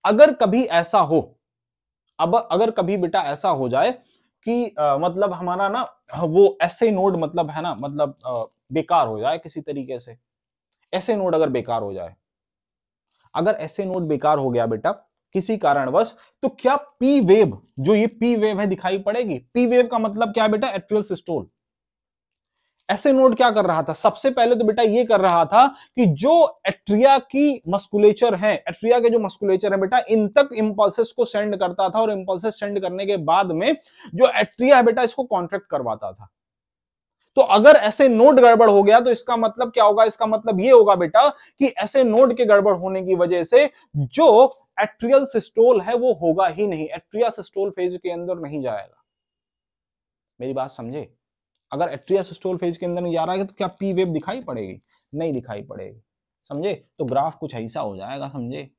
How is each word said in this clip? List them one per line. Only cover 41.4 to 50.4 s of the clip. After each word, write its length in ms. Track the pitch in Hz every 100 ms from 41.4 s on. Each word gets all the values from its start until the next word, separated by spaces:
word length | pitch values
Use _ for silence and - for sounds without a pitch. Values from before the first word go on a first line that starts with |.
| - _ 269 -
एसए 220 | 208 269
नोड 320 | 247 214 262 233
के 80 |
गड़बड़ 300 | 226 202 202
होने 280 | 180 185 190
की 120 | 185
वजह 300 | 180 175 175
से 260 | 165 247 294 _ _ 147
जो 600 | 135 - 311 220 262 - _ -
एट्रियल 440 | 214 _ 233 269
सिस्टोल 560 | 269 233 - - 240 226
है 140 | 185
वो 180 | 240 247
होगा 340 | 180 165 165 185
ही 200 | 160 208
नहीं, 220 | 160 156
एट्रिया 420 | 165 _ 208 233
सिस्टोल 400 | 220 185 196 202
फेज 300 | 190 180 180
के 80 | 180
अंदर 280 | 170 175 175
नहीं 220 | 151 151
जाएगा। 440 | 127 104 98 _ _ _ _ _ _ _ _ _ _ _ _ _ _ _